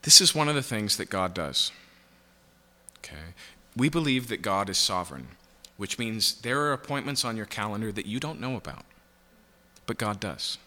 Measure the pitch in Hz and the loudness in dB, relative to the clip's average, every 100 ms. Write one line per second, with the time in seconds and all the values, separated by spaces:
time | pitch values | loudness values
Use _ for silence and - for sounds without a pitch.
0 | - 139 180 156 147 147 131 113 104 - | 10 10 10 4 2 2 0 -2 0 0
1 | 98 98 92 90 76 67 - - - - | 0 0 0 0 -2 0 0 -2 -20 -20
2 | - - _ _ - _ _ _ - - | -20 -20 _ _ -20 _ _ _ -20 -20
3 | - 76 80 87 - - - - 131 160 | -16 -14 -14 -16 -20 -20 -14 0 2 2
4 | 151 127 120 107 - 98 98 95 - 92 | 2 0 0 -4 0 0 2 2 2 0
5 | 87 67 64 - - - - - 98 - | -4 -8 -12 -16 -20 -20 -20 -10 -8 -4
6 | 117 110 - - 117 135 147 131 - 139 | -4 0 0 0 -2 0 0 -2 -2 -4
7 | - 139 123 113 104 - 107 104 110 101 | -2 -2 -2 -4 -6 -4 -4 -2 -4 -4
8 | 98 113 151 160 127 123 78 67 - - | -4 -4 -4 -6 -6 -6 -8 -12 -16 -20
9 | _ _ _ - _ _ _ - - 113 | _ _ _ -20 _ _ _ -18 -8 -4
10 | 107 101 101 65 - - | -2 -2 -4 -4 -6 -6